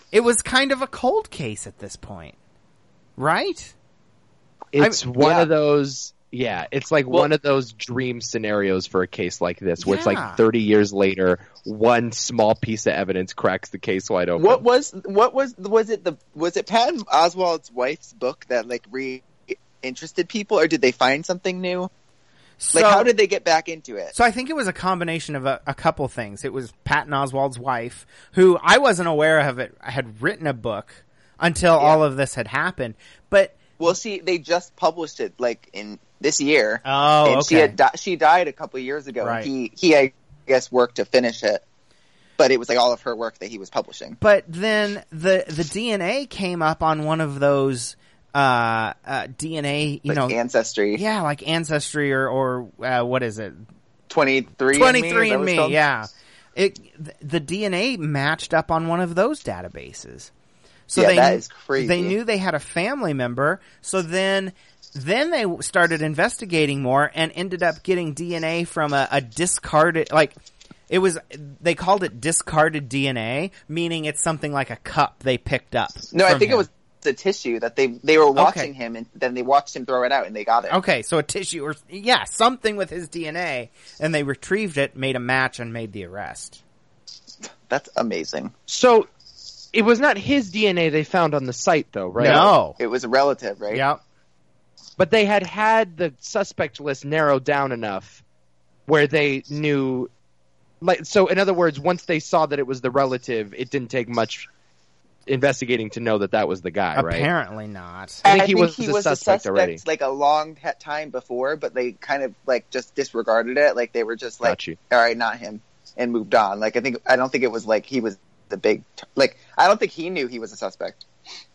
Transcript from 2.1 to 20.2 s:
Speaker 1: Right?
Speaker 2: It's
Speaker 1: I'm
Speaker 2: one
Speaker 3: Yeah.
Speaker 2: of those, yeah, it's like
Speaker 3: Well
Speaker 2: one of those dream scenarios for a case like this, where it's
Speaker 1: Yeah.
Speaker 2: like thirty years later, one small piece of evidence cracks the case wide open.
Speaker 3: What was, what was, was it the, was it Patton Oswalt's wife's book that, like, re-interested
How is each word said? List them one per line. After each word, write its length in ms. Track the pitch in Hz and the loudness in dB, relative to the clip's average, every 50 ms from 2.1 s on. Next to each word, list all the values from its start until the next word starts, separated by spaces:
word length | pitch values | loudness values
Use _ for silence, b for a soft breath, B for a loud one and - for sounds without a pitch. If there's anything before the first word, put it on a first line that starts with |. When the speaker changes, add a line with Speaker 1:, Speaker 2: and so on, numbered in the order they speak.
| 101 87 80 67 - _ _ _ _ _ _ _ _ _ _ _ _ _ _ _ _ | -16 -16 -18 -20 -20 _ _ _ _ _ _ _ _ _ _ _ _ _ _ _ _
Speaker 1:
Right? 580 | - 127 151 170 214 311 403 330 - - - - _ _ _ _ _ _ _ _ _ _ _ _ _ _ _ _ _ - - - | -4 -2 0 0 0 -2 -4 -6 -8 -12 -20 -20 _ _ _ _ _ _ _ _ _ _ _ _ _ _ _ _ _ -18 -4 2
Speaker 2:
It's 320 | 143 160 226 220 - - | 2 2 2 2 -2 -6
Speaker 1:
I'm 80 | 127 120 | -4 2
Speaker 2:
one 240 | 123 147 156 170 | 4 4 6 6
Speaker 3:
Yeah. 60 | 170 170 | 4 4
Speaker 2:
of 60 | 151 | 4
those, 680 | 160 151 151 147 147 147 139 139 131 - - - - _ _ _ | 4 2 4 4 4 2 2 -2 -6 -10 -14 -16 -18 _ _ _
yeah, 360 | - 120 127 113 98 87 78 - - | -8 -6 -4 -4 -4 -6 -8 -6 -6
it's 180 | 139 131 - | -6 -2 0
like 160 | 160 147 131 | 0 0 2
Speaker 3:
Well 140 | 127 143 - 147 | 2 2 2 4
Speaker 2:
one 100 | 147 156 | 4 2
of 100 | 151 - | 0 2
those 300 | 143 139 135 127 113 113 | 0 0 0 0 -4 -10
dream 480 | - - - 120 127 131 127 120 120 110 | -14 -12 -6 -6 -4 -4 -4 -6 -6 -8
scenarios 640 | - - 113 107 104 104 104 101 98 95 92 92 | -8 -6 -4 -2 0 0 0 2 2 0 0 -2
for 160 | - - 92 92 | -2 0 0 0
a 40 | |
case 340 | - - - 95 87 - - 87 | 0 -4 -6 -6 -6 -4 -4 -4
like 160 | 87 87 - | -4 -4 -4
this, 260 | 98 90 85 82 90 | -2 -2 -2 -2 0
where 140 | 92 98 - | 0 0 2
it's 80 | - | 2
Speaker 1:
Yeah. 60 | - 101 | 0 0
Speaker 2:
like 240 | - 139 104 87 - | 0 -4 -6 0 2
thirty 220 | 113 110 113 117 | 4 4 4 2
years 320 | 107 104 107 107 104 98 98 | 2 4 4 4 4 4 2
later, 460 | 98 98 95 95 92 95 90 90 b b b b b _ | 0 0 2 2 2 2 2 2 b b b b b _
one 480 | 110 110 107 110 120 120 117 120 117 113 | -12 -4 2 2 4 4 4 2 -2 -6
small 420 | - - - 123 113 107 107 110 | -6 -8 -4 0 2 2 2 2
piece 320 | - - 110 107 104 - | 0 0 -4 -4 -2 -2
of 80 | - 71 | -2 0
evidence 380 | 80 98 92 95 92 92 92 - | 0 -2 -2 -2 -4 -4 -6 -6
cracks 340 | - - 101 92 95 - - | -2 -2 -2 -2 -2 -6 -10
the 100 | - 92 | -14 -10
case 300 | - 113 95 95 92 - | -4 -4 -4 -4 -2 -2
wide 220 | 107 90 90 87 | -2 0 0 0
open. 160 | 87 82 165 | 0 2 4
Speaker 3:
What 160 | 208 254 254 220 | 4 4 4 4
was, 320 | 240 - 302 285 - - 190 - | 2 2 2 0 -2 -10 -14 -12
what 300 | 196 196 202 233 254 - | -2 2 2 2 4 2
was, 200 | 262 277 247 240 - | -2 -4 -4 -6 -12
was 320 | 185 202 214 226 220 208 | -6 0 2 2 2 2
it 120 | 220 202 175 | -4 -4 -4
the, 140 | 180 151 - _ _ _ | -6 -6 -6 _ _ _
was 220 | 147 165 175 - | -4 -4 -2 -2
it 100 | 190 - | -4 -4
Patton 340 | - 190 226 240 294 349 226 | -2 0 0 2 0 -2 -4
Oswalt's 680 | 208 - - 151 165 175 170 185 185 175 165 151 - - | -6 0 2 4 4 4 2 0 0 0 0 -2 -6 -10
wife's 420 | 120 123 123 135 156 - - - - | -6 -4 -2 -2 -4 -6 -12 -20 -10
book 320 | _ 123 127 143 - - - | _ -6 -6 -6 -8 -8 -4
that, 180 | 127 120 107 | -2 -2 -2
like, 200 | 120 123 123 - 101 | -4 -8 -10 -10 _
re-interested 1400 | 113 131 135 131 131 127 - _ _ _ _ - - - _ _ _ _ - 131 127 - 165 160 - 185 | -10 -8 -8 -8 -10 -12 -16 _ _ _ _ -14 -14 -14 _ _ _ _ -12 -12 -10 -12 -16 -8 -4 -4